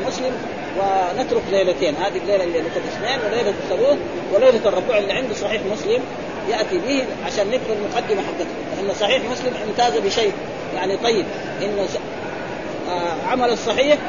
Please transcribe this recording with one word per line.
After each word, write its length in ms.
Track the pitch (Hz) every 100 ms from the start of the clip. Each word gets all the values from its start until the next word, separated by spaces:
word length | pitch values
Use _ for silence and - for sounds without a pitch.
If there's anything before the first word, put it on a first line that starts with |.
| 254
مسلم 240 | - 254 233 - - - 180
ونترك 640 | 196 190 180 208 - 226 170
ليلتين، 440 | 196 185 - 170 143
هذه 200 | 190 180
الليلة، 280 | 170 196
ليلة 260 | 175 165 160 190
الاثنين 420 | - - 214 262 214
وليلة 240 | 233 208
الثلاث 480 | 190 - 185 262 277 175 175 -
وليلة 340 | 196 254 226 214
الربوع 300 | 185 190 214
اللي 140 | 196
عند 200 | 196 254
صحيح 300 | 202 196 214 190
مسلم 300 | 214 196 247 - - - - 196
يأتي 280 | 220 208 180
به 260 | 220 277 226 - 180
عشان 200 | 208 202
نقرأ 300 | 247 220 208
المقدمة 460 | 208 233 - 196
حقته، 280 | 151 - 165 - - -
لأن 180 | 202 180
صحيح 220 | 185 254 220
مسلم 200 | 254 254 202 214
امتاز 280 | 220 240 220
بشيء 360 | 196 240 208 - - - -
يعني 220 | 180 190 196
طيب، 300 | 233 220 - - 160 165
إنه 240 | 202 202 185
س-، 120 | - - - - - - - - - -
آه، 400 | 175 175 165 -
عمل 200 | 254 240
الصحيح 480 | 214 226 208 285 294